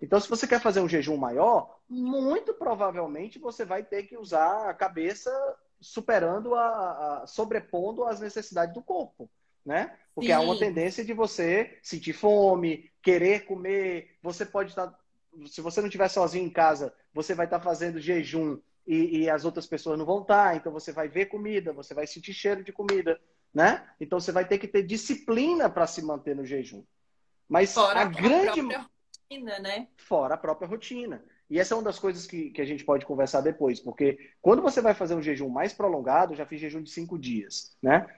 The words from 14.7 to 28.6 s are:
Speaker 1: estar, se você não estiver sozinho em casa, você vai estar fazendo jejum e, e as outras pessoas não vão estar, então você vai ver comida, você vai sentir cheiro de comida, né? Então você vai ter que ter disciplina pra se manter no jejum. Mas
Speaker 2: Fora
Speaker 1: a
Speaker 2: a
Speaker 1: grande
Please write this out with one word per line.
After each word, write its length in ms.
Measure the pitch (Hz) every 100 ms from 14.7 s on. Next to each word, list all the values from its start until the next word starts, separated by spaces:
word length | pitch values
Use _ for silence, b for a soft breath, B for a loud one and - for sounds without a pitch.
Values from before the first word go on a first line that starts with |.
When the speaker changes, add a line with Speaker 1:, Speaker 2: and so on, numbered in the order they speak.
Speaker 1:
estar, 260 | - 180 _ _ _ _ 165 143
se 160 | -
você 200 | 165 170
não 60 | 208
estiver 200 | 190 185
sozinho 400 | 196 170 180 170
em 20 |
casa, 420 | - 160 151 135 b b
você 220 | 151 156 175
vai 100 | 170
estar 140 | 170
fazendo 400 | 175 160 170 165
jejum 580 | 151 175 139 160 156 135 _ _ -
e, 320 | 160 165 160
e 100 | 160
as 160 | 156 160
outras 220 | 170 -
pessoas 320 | 156 165 156
não 60 | 156
vão 160 | 202
estar, 320 | 196 202 196 160
então 160 | 165
você 200 | 156 156
vai 160 | 151 156
ver 200 | 160 196
comida, 440 | 208 208 208 170
você 200 | 143 139
vai 140 | 147 151
sentir 260 | 165 180
cheiro 300 | 190 202 202
de 80 | 190
comida, 480 | 196 202 196 165 165 _ _ _
né? 340 | 147 180 262 - -
Então 200 | 151 180
você 120 | 170
vai 140 | 180 180
ter 100 | 196
que 100 | 202
ter 140 | 202
disciplina 880 | 180 220 - 277 - 226 302 339 262
pra 160 | 180 165
se 160 | -
manter 340 | 156 147 147 139
no 80 | 131
jejum. 380 | 139 120 101 - _ _ _ _ _ -
Mas 240 | 165 196
Speaker 2:
Fora 260 | 233 202 202
Speaker 1:
a 20 |
Speaker 2:
a 40 | 196
Speaker 1:
grande 560 | 165 208 330 403 330